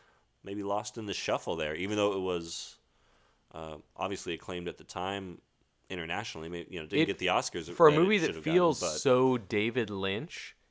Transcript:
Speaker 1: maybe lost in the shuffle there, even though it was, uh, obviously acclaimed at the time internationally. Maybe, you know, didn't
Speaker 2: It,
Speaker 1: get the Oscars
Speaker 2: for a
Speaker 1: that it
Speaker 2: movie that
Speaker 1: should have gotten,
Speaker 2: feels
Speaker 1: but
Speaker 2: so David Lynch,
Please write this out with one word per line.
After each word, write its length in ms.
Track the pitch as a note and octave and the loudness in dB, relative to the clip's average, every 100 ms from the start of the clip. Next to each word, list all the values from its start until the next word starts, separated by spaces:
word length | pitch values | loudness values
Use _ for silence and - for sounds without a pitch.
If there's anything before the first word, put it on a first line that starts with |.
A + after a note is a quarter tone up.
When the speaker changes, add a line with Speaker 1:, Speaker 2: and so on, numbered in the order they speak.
| _ _ _ _ | _ _ _ _
Speaker 1:
maybe 180 | G2 G#2 | -10 -6
lost 340 | G2 G#2 A2+ - | -2 -2 -4 -8
in 100 | G#2+ | -6
the 80 | |
shuffle 420 | F#2 - B2 - E2 | -4 -2 -2 -2 -2
there, 180 | D2+ | -2
even 220 | D#2 F#2+ G#2 | -2 -2 2
though 160 | G#2 | 2
it 80 | G2 | 2
was, 560 | F#2 F2 E2 - - - _ _ _ _ _ _ _ | -2 -2 -4 -10 -12 -16 _ _ _ _ _ _ _
uh, 260 | D#2+ D#2+ D#2 - - | -12 -12 -12 -14 -6
obviously 380 | F#2+ F#2+ - | -4 -4 -6
acclaimed 340 | E2 - F2+ E2+ | -6 -6 -8 -6
at 100 | D#2+ | -8
the 60 | |
time 560 | D#2+ F2+ F#2 G2 F#2+ F2 _ _ _ _ - | -10 -6 -4 -4 -6 -12 _ _ _ _ -10
internationally. 580 | F#2 E2 F2+ A#2 E2 E2 | -8 -4 -4 -6 -8 -8
Maybe, 200 | F2 E2 | -8 -8
you 100 | F2 | -10
know, 60 | D#2 | -4
didn't 160 | C#3+ | 0
Speaker 2:
It, 40 | D#3 | 0
Speaker 1:
get 120 | F#2 | 0
the 80 | F2 | 0
Oscars 400 | G#2 - F2+ D#2+ | 0 0 -6 -4
Speaker 2:
for 160 | F2 D#3+ | 6 8
a 20 | |
Speaker 1:
that 60 | D3+ | 8
it 40 | |
Speaker 2:
movie 180 | F#3 G#3+ | 6 4
that 80 | D#3 | 2
Speaker 1:
should 80 | - | -2
have 80 | |
gotten, 120 | - F3 | 2 4
Speaker 2:
feels 240 | F3 C#3+ | 4 4
Speaker 1:
but 100 | E2+ D#2 | 0 2
Speaker 2:
so 380 | C3+ B2+ C3 B2+ | 4 6 6 2
David 520 | G2 G#2 A2 A#2+ G#2+ | 0 0 0 0 -2
Lynch, 640 | G2 F#2+ G2 D#3+ - - - _ | -2 -2 -2 -4 -10 -14 -18 _